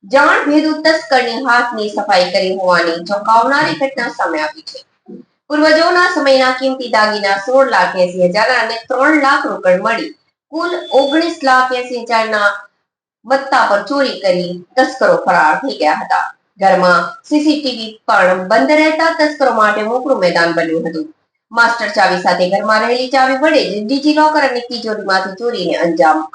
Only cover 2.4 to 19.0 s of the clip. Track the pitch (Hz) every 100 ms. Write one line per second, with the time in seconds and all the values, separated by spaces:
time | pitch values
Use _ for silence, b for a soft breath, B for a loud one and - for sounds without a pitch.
2.4 | 190 190 185 170 170 170 175 202 208 226
3.4 | 240 285 302 254 269 269 240 - 185 311
4.4 | 311 320 - 523 _ _ _ - - _
5.4 | _ 302 311 311 330 359 359 339 285 262
6.4 | 262 262 269 262 240 220 214 208 202 196
7.4 | 262 262 269 208 180 180 180 180 180 190
8.4 | 226 247 220 233 - 254 285 311 277 294
9.4 | 294 190 185 180 214 226 - - _ _
10.4 | _ 302 349 339 - 285 269 311 330 -
11.4 | 269 254 254 247 247 247 226 226 220 214
12.4 | 202 - - _ _ _ _ _ 214 269
13.4 | - 262 226 202 - 285 254 208 196 180
14.4 | 180 180 - - 262 - 202 170 - 175
15.4 | 151 160 269 208 151 156 - - - -
16.4 | _ _ 190 185 180 170 175 - - 302
17.4 | 302 294 277 226 220 220 - 202 185 185
18.4 | 185 226 269 302 311 311